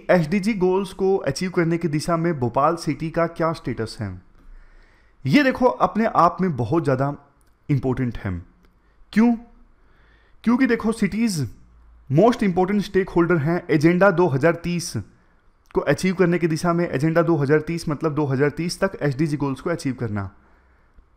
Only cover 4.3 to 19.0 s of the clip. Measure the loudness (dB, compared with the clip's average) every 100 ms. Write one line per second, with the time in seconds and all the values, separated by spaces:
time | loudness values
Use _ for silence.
4.3 | -20 -20 -20 -20 -20 _ _ _ _ 2
5.3 | 4 4 2 0 2 -2 0 0 4 2
6.3 | 2 -4 -2 -2 0 0 0 -2 -6 _
7.3 | _ _ _ -2 -2 0 -2 -4 -4 -6
8.3 | -8 -10 _ _ _ _ _ -4 2 2
9.3 | 2 -6 -20 -20 _ _ _ _ _ _
10.3 | -6 0 2 2 2 -2 -2 -2 0 -2
11.3 | -2 -6 -8 -20 _ -20 -20 -2 4 4
12.3 | 4 0 0 0 0 0 -2 0 0 2
13.3 | 2 0 -2 0 4 4 6 4 4 2
14.3 | 4 2 2 -4 -6 -6 -8 -10 _ _
15.3 | _ _ _ _ -4 0 0 0 2 2
16.3 | 2 0 0 0 0 0 0 0 2 2
17.3 | 0 2 2 0 -6 -6 -4 -2 -2 -2
18.3 | 0 0 -2 -6 -2 -4 -2